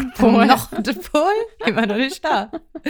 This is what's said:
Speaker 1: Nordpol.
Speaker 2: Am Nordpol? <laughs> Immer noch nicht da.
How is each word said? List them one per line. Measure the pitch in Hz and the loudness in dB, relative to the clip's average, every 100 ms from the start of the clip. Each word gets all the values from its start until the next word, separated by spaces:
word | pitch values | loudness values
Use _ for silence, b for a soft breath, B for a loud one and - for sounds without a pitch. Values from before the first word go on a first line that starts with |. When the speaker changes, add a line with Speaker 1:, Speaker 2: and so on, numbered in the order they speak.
| 262 | -4
Speaker 1:
Nordpol. | - 233 233 | 0 4 6
Speaker 2:
Am | 233 | 6
Nordpol? | 254 - - 208 254 - 302 339 427 | 4 0 -6 -6 -6 -4 0 0 -2
<laughs> | 453 - 427 | -6 -6 -4
Immer | 214 226 | -2 -2
noch | 208 | -2
nicht | 269 269 320 | -4 -4 -4
da. | 247 214 320 - 311 | -2 -4 -10 -16 -14